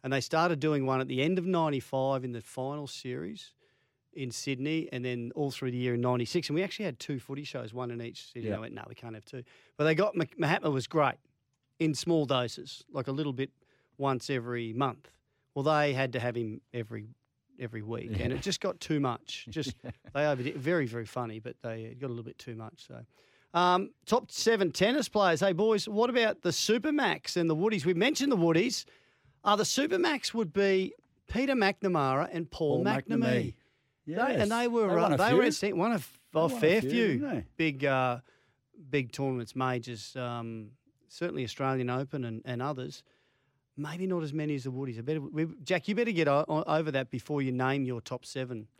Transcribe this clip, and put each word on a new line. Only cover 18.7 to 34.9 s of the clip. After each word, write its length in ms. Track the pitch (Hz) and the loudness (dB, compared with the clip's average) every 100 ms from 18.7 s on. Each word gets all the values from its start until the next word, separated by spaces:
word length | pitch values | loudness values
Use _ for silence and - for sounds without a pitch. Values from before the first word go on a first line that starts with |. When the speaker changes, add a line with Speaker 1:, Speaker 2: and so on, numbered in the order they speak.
| - | -6
Speaker 1:
too 200 | - 151 | -2 0
much. 460 | 135 117 - - - | 0 -2 -10 -14 -8
Speaker 2:
<laughs> 20 | |
Speaker 1:
Just 260 | 156 135 - | -6 -6 -8
Speaker 2:
Yeah. 80 | 127 - - | -14 -16 -6
Speaker 1:
they 120 | 139 | 0
overdid, 320 | 151 131 123 151 | 0 0 -2 -4
very, 300 | 131 175 123 | 0 2 0
very 180 | 117 | -4
funny, 340 | 107 127 120 110 | -6 -6 -6 -8
but 180 | 117 - | -12 -10
they 340 | 120 113 110 123 | -10 -8 -10 -10
got 80 | 135 | -8
a 20 | |
little 140 | 117 | -8
bit 160 | 113 - | -10 -14
too 160 | - | -12
much. 320 | 113 110 - - | -12 -12 -16 -18
So, 180 | 120 117 _ _ _ _ | -18 -18 _ _ _ _
um, 380 | 175 180 180 196 _ - | 4 6 4 2 _ 2
top 240 | 240 - | 2 2
seven 400 | - 220 220 180 | 0 2 4 2
tennis 360 | - 196 285 220 | 4 4 4 0
players. 300 | 208 190 156 | 4 4 4
Hey, 120 | 196 | 2
boys, 340 | 170 220 208 - | 2 2 2 0
what 220 | 208 240 | 2 2
about 320 | 247 220 - | 4 2 2
the 80 | 175 | -2
Supermax 880 | - - 233 311 294 226 151 - 180 | 0 2 2 2 2 2 0 -2 0
and 100 | 165 | 2
the 60 | |
Woodies? 300 | 156 208 208 | 2 2 2
We 80 | 147 | 2
mentioned 380 | 170 240 311 277 | 4 2 2 2
the 60 | 220 | 4
Woodies. 480 | 170 165 240 - - - _ _ _ _ | 6 6 4 -2 -10 -20 _ _ _ _
Uh, 120 | 208 | 2
the 80 | 208 | 4
Supermax 680 | 226 - 302 370 349 285 - | 2 2 2 2 2 2 -2
would 180 | 233 185 | -2 0
be 400 | 196 196 190 185 440 _ _ - | 2 4 4 0 -6 _ _ -4
Peter 260 | 220 277 | 0 2
McNamara 760 | 262 196 202 196 170 135 135 160 | 4 2 2 0 2 4 2 0
and 180 | 170 165 | -4 -8
Paul 340 | - 156 143 | -2 0 2
Speaker 2:
Paul 20 | |
Speaker 1:
McNamee. 220 | 190 214 - - | 2 0 0 0
Speaker 2:
McNamee. 340 | - - 131 - _ _ _ _ - | 2 2 0 -8 _ _ _ _ -6
Speaker 1:
They, 60 | |
and 220 | 175 262 247 | 0 0 2
Speaker 2:
Yes. 120 | 208 | 2
Speaker 1:
they 180 | 233 240 | 2 2
were, 200 | 233 | 2
Speaker 2:
They 60 | 202 | 4